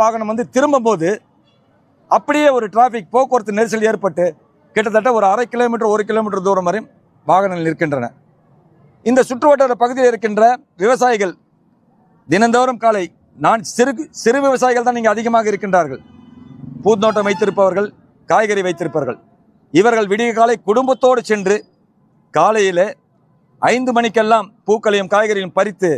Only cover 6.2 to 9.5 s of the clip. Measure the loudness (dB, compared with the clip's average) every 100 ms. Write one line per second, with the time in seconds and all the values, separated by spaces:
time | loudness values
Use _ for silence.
6.2 | -4 -2 0 0 0 -4 -8 _ _ _
7.2 | 0 0 0 -2 -4 -4 -4 -4 -6 -12
8.2 | _ _ _ _ _ _ _ _ 0 0
9.2 | 0 0 2